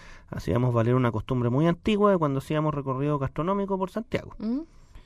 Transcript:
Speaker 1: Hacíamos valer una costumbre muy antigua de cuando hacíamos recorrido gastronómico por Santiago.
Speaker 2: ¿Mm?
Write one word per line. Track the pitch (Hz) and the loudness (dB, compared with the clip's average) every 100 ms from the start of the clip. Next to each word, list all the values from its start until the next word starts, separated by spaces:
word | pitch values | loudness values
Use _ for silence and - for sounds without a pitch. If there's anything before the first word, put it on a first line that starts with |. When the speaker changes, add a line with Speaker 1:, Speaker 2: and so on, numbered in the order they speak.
| - - - | -20 -20 -14
Speaker 1:
Hacíamos | - - 110 127 | -8 0 2 2
valer | 117 113 127 | 2 4 4
una | 120 | 2
costumbre | 107 - 127 120 | 0 -2 -2 0
muy | 131 165 | 2 2
antigua | 170 - 208 208 | 2 0 4 4
de | 185 | 4
cuando | 151 135 | 2 -2
hacíamos | - 156 151 | -2 -2 0
recorrido | 147 139 131 143 147 | -2 -4 -2 0 0
gastronómico | 131 - 165 202 196 190 | -2 -4 -2 0 -2 -2
por | 190 | -4
Santiago. | 214 226 - - - | -6 -4 -6 -6 -10
Speaker 2:
¿Mm? | 214 254 - - - - | -4 -4 -6 -16 -20 -20